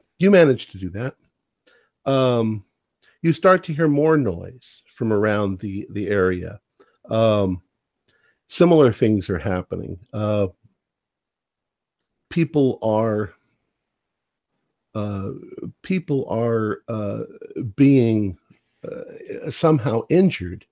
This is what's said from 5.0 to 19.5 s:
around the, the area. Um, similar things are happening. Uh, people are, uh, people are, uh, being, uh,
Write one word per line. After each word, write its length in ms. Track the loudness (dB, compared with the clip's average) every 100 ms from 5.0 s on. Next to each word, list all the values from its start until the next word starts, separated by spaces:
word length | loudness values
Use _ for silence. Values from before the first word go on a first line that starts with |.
| -2
around 460 | 0 0 0 -2 -4
the, 300 | -8 -10 -10
the 180 | -8 -2
area. 520 | 0 2 0 -8 -16 _ _ _ _ -6
Um, 520 | 0 2 2 0 -4 _ _ _ _ _ _ _ _ -10
similar 440 | 2 4 6 4
things 380 | 4 0 0 -2
are 80 | -6
happening. 600 | -4 -6 -6 -10 -10 -14 -14
Uh, 360 | -6 -4 -2 -4 _ _ _ _ _ _ _ _ _ _ _ _ _ _ _ _ _ -6
people 500 | -2 0 2 0 0
are, 520 | 0 0 0 -2 -4 _ _ _ _ _ _ _ _ _ _ _ _ _ _ _ _
uh, 360 | -8 -6 -6 -8 -12 -16 -16 -16 -14
people 460 | -4 -4 -2 -4 -2
are, 540 | -2 0 0 -2 -6 -6
uh, 380 | -6 -6 -6 -10 -14 -14 -10 -6
being, 640 | 2 4 6 4 2 -2 -6 _ _ _ _
uh, 680 | -16 -14 -16 -18 -16 -12 -10